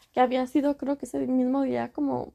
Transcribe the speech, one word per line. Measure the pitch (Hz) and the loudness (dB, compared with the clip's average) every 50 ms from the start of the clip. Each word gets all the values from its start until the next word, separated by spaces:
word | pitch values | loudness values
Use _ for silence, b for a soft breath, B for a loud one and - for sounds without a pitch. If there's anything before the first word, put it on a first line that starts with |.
| _ _ _ | _ _ _
que | 247 | 2
había | 254 247 254 262 254 | 2 2 2 0 -2
sido, | 254 - 302 269 285 285 - | 0 0 2 2 2 0 0
creo | 269 262 285 285 | -2 -4 -4 -4
que | - | -4
ese | 233 - 277 269 | -6 -4 -4 -2
mismo | 247 254 254 254 254 262 277 277 | 0 2 2 2 2 2 0 0
día, | 254 247 240 233 233 - | 0 0 -2 -4 -4 -4
como | - 294 269 254 247 247 - - | -4 -2 -2 -2 -2 -4 -8 -6